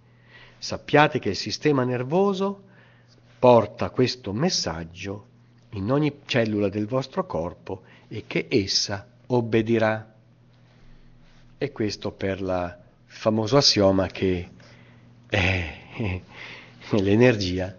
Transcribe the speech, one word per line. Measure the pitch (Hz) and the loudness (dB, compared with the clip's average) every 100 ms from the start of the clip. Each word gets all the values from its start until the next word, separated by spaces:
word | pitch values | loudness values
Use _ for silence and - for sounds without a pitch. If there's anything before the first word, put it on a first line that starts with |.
| _ _ _ - - - | _ _ _ -20 -20 -16
Sappiate | - - - 143 147 131 | -10 -10 2 4 4 2
che | 107 | -4
il | 92 | -6
sistema | - - - 143 | -6 -4 0 0
nervoso | 123 123 127 170 202 185 196 196 - - - _ _ _ _ _ | 0 -4 -2 0 0 -2 -4 -6 -14 -20 -20 _ _ _ _ _
porta | 123 120 101 - 98 | 6 6 4 -4 -4
questo | - 123 - - | 0 0 -2 -8
messaggio | 101 175 - - 80 82 90 98 101 - _ _ _ _ | -4 -2 -2 -4 -6 -10 -12 -12 -12 -14 _ _ _ _
in | 101 98 | -8 -2
ogni | 139 151 143 - | 0 0 -4 -4
cellula | 127 113 104 101 | 0 0 0 0
del | 101 107 | -2 -4
vostro | 131 135 - 180 | -4 -4 -6 -6
corpo | - 85 - - 95 - - - | -6 -6 -10 -12 -12 -14 -20 -16
e | 107 - | -14 -6
che | 170 - | -6 0
essa | 135 95 - - 101 - _ - | 0 0 -2 -4 -8 -12 _ -2
obbedirà. | 123 113 113 110 113 107 110 - _ _ _ _ _ _ _ - - - - - - - - | -2 2 0 2 2 0 -2 -8 _ _ _ _ _ _ _ -20 -20 -20 -20 -20 -20 -20 -8
E | 143 | -8
questo | - 107 98 104 | -4 -4 -4 -8
per | - 98 95 | -6 -4 -4
la | 95 92 87 - - _ _ | -2 -2 -4 -10 -20 _ _
famoso | - 110 110 110 139 | -4 0 0 2 4
assioma | 135 - 98 95 98 | 4 6 6 4 2
che, | - 95 90 87 - - - - - - - - | 0 0 0 -4 -16 -20 -20 -20 -20 -20 -20 -6
eh, | 104 90 92 82 - - - 110 92 - - - - - - - | -2 0 -2 -4 -12 -14 -8 -6 -6 -10 -20 -18 -20 -20 -20 -2
<laughs> | |
l'energia | 113 95 107 123 110 92 90 92 | 0 4 6 6 4 0 -4 -6